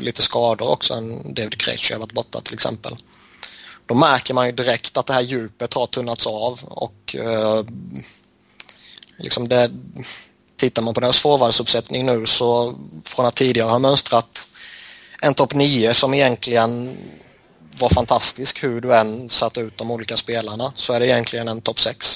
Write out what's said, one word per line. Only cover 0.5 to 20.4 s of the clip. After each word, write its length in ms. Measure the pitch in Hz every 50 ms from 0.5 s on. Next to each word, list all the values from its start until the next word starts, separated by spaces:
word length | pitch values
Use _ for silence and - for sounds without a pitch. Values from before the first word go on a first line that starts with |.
| 113 101 110 131
också. 260 | 147 - - - 131
En 400 | 117 113 113 113 - - - 135
David 260 | 127 110 107 - -
Krejci 320 | - - 120 120 - - 117
har 80 | 110
varit 120 | 110 110 117
borta 280 | 120 117 - - -
till 140 | 117 - 113
exempel. 420 | 107 - - 113 101 - 120 123 - - _ _ - - - _ - - - - - - - - - _
Då 80 | - 120
märker 400 | 123 156 156 135 123 - - 127
man 120 | 127 123
ju 60 | 123 120
direkt 440 | 120 123 127 117 - - - -
att 100 | 139 123
det 60 | - 135
här 80 | 127
djupet 540 | 123 123 135 123 113 107 - - 123 117 -
har 120 | 139 123
tunnats 400 | 113 - 131 127 120 117 - -
av. 340 | 120 110 107 107 123 127 120 -
Och, 520 | - - - - 110 - _ - - -
eh, 480 | 135 117 113 113 110 110 107 107 110 107 113 113 98 - - 65 67 - - - - _ _ _ _ _ _ _ - - - - - - - - - - _ _
liksom 320 | - - - - 131 120 117
det, 220 | 123 123 123 117 - 123 131 - - 135 127 - - - - - _ _ _ _ _
tittar 260 | - - 127 - 123 113
man 120 | 113 110
på 60 | 120
deras 180 | 123 123 127 -
forwardsuppsättning 840 | - 151 147 139 127 117 113 - 117 - - 117 107 - - 127 127
nu 200 | 131 123 117 110
så 480 | 113 - - 123 120 120 120 120 120 127 67 69 71 78 80 -
från 220 | - - - 120
att 100 | 120 -
tidigare 340 | - 135 131 120 117 110 113
ha 80 | 113 123
mönstrat 720 | 131 135 143 135 - - 127 117 - - - - - - - - - - - - - - - - - - - - -
en 120 | 151 135
topp 200 | - 139 120 -
nio 400 | 143 143 147 143 123 110 113 117
som 200 | - - 131 135
egentligen 840 | 143 139 127 120 - - 127 120 117 113 113 120 120 123 127 - 92 92 92 - - - - _ _ _ _ _ _ - - - -
var 80 | 123 120
fantastisk 760 | - 127 120 - 127 117 - - - - 131 - - - -
hur 160 | 135 117 120
du 140 | 120 123 127
än 340 | 113 110 110 110 120 127 117
satt 300 | - - 123 113 - 123
ut 200 | 117 110 - -
de 120 | 113 117
olika 260 | 120 117 110 104 117
spelarna, 560 | 110 - - 117 117